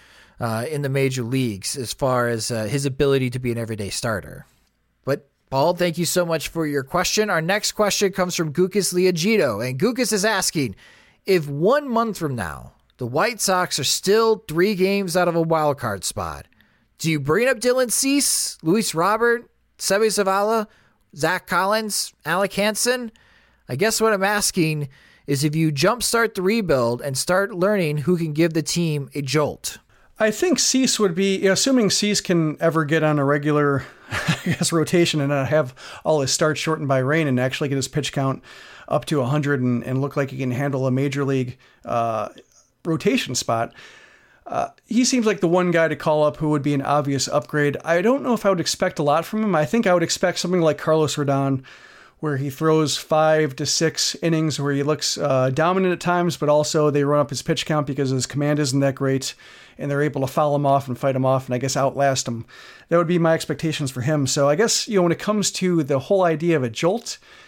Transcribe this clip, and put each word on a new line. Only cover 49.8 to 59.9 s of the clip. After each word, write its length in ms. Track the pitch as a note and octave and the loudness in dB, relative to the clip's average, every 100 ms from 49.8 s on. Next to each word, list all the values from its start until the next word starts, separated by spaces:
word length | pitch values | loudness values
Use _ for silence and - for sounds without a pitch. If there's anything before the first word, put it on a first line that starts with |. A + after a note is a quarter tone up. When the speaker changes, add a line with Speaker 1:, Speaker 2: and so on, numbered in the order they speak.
| G#3+ | 4
Speaker 2:
I 60 | |
would 120 | F3+ | 2
expect 340 | E3 - F#3 E3+ | 2 0 -2 -2
something 240 | F3+ F3+ | 0 2
like 160 | D#3+ D3 | 2 2
Carlos 380 | - D#3 D3+ - | 2 2 2 0
Rodon, 460 | C#3+ C#3 C3+ C3+ C3 - - - - _ | 0 0 0 -2 -6 -20 -20 -20 -20 _
where 180 | D#3 C3+ | -4 -4
he 100 | C#3+ | -4
throws 480 | C3 D#3+ D#3 D3+ - | -2 2 4 2 -2
five 580 | - D#3 D#3 D#3 D#3 C3 | 0 2 4 4 2 -2
to 100 | C#3+ | -4
six 500 | - D#3+ D#3 - - | 0 0 0 -4 -2
innings 360 | E3+ E3 D#3+ C#3+ | 0 0 0 -2
where 140 | C#3+ | -2
he 100 | C#3 | 0
looks, 360 | D3 D3+ - - | 0 -2 -2 -2
uh, 320 | C#3+ C3+ B2+ | 0 2 2
dominant 420 | C3 D#3+ F#3 F#3 | 2 2 2 2
at 80 | E3+ | 0
times, 380 | F3 F3 F3 - | 0 2 0 0
but 100 | D3 | 2
also 420 | D3 D3+ D#3+ D3+ | 2 2 2 2
they 140 | C#3 | 2
run 160 | C#3+ D3 | 2 2
up 80 | C#3+ | 0
his 140 | B2+ | -4
pitch 240 | - D#3 - | -4 -4 -2
count 200 | D3+ C#3+ | -2 -2
because 220 | C#3 C3+ | -2 -2
his 160 | C3 | -2
command 340 | B2 - D3 D3 | -2 -2 0 0
isn't 220 | D3 C#3 | 0 2
that 140 | C#3 | 0
great, 400 | C3+ C3+ C3+ C3 - - - - - | 0 0 -2 -4 -10 -18 -20 -20 -10
and 140 | C#3+ | -4